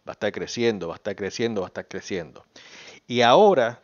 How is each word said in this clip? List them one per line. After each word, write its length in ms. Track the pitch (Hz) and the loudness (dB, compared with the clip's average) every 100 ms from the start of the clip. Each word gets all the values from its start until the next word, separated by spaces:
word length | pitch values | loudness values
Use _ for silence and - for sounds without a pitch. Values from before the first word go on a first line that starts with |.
| - | -18
va 40 | |
a 20 | |
estar 180 | - 104 | -6 -6
creciendo, 560 | 90 85 - 117 104 82 | -6 -8 0 0 0 -6
va 60 | |
a 20 | 80 | -8
estar 180 | 104 | -10
creciendo, 460 | 95 95 - 117 107 | -6 -8 -4 -4 -4
va 60 | 92 | -6
a 20 | |
estar 180 | - - | -10 -12
creciendo. 580 | 95 - 95 76 - _ - - - - - - | -14 -8 -10 -10 -16 _ -20 -20 -20 -20 -20 -4
Y 140 | 120 | 2
ahora 640 | 117 143 208 165 117 123 | 6 6 6 4 0 -4